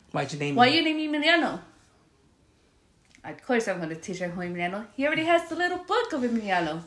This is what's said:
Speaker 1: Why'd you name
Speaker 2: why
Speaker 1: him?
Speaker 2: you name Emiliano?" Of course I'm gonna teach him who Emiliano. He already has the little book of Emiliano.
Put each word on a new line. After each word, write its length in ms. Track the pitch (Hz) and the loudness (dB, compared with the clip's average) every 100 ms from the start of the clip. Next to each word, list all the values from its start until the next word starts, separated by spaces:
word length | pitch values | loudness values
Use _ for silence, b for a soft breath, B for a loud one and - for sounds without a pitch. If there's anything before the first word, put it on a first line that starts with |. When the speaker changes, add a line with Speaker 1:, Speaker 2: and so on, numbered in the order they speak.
| _ | _
Speaker 1:
Why'd 220 | 151 135 | -6 -4
you 60 | 147 | -4
name 160 | 143 139 | 0 4
Speaker 2:
why 120 | 254 | 6
Speaker 1:
him? 180 | 320 320 | 6 2
Speaker 2:
you 80 | |
name 60 | 311 311 | 0 -2
Emiliano?" 480 | 294 302 339 254 180 - - _ _ _ _ _ _ _ _ _ _ _ _ _ - | 0 4 4 2 -4 -12 -20 _ _ _ _ _ _ _ _ _ _ _ _ _ -18
Of 220 | - 151 - | -16 -8 0
course 220 | 233 220 | 0 0
I'm 120 | 180 | -2
gonna 140 | 160 165 | -4 -8
teach 220 | - 170 | -8 -6
him 140 | 180 | -6
who 100 | 180 | -4
Emiliano. 460 | 175 175 175 196 226 - | -6 -4 -4 -4 -8 -2
He 80 | 285 | -2
already 200 | 311 320 | 0 2
has 220 | 339 339 | 2 2
the 80 | 320 | -2
little 220 | 359 359 | -2 -2
book 340 | - 440 453 | -2 -2 0
of 80 | 294 | -2
Emiliano. 580 | 240 226 202 180 160 165 | 0 -2 0 0 0 -4